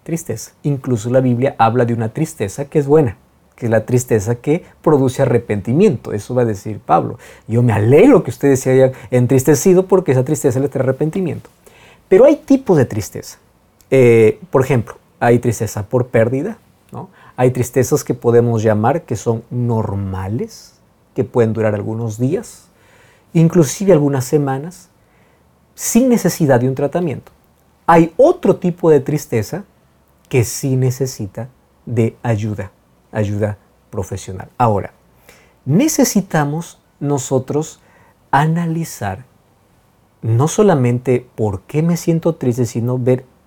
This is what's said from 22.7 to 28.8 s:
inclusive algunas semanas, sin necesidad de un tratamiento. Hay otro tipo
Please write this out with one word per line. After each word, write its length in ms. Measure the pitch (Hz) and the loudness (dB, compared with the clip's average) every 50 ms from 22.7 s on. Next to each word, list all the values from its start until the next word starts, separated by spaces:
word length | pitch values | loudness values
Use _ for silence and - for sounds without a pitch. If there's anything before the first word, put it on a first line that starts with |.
| _ _ _ _ _ _ _ _ _ _ _ _ - | _ _ _ _ _ _ _ _ _ _ _ _ 0
inclusive 600 | 165 165 165 165 175 156 127 - - 202 196 180 | 2 2 4 4 4 2 2 0 -4 2 2 4
algunas 320 | 147 147 139 139 131 127 | 4 4 2 0 -2 -4
semanas, 640 | - 160 151 143 139 131 135 147 180 170 - - _ _ _ _ _ _ _ _ _ _ _ _ _ _ _ _ _ _ | 0 0 0 0 0 -4 -6 -8 -10 -14 -18 -20 _ _ _ _ _ _ _ _ _ _ _ _ _ _ _ _ _ _
sin 360 | - - - - 226 262 262 | -12 -6 0 2 2 2 2
necesidad 500 | 240 190 - 175 - - 170 135 135 117 | 2 2 0 -2 -2 0 0 2 2 2
de 80 | 123 131 | 2 0
un 80 | 135 | -2
tratamiento. 560 | 131 143 139 - 175 180 170 120 - - - _ _ _ _ _ _ _ _ _ _ _ | -2 -4 -4 -4 -4 -4 -4 -6 -8 -12 -18 _ _ _ _ _ _ _ _ _ _ _
Hay 280 | - 170 165 165 165 - - | 2 4 4 4 2 2 4
otro 400 | 262 330 370 - - - 180 - | 4 4 4 2 0 0 0 0
tipo 320 | - 175 170 - | 0 -4 -4 0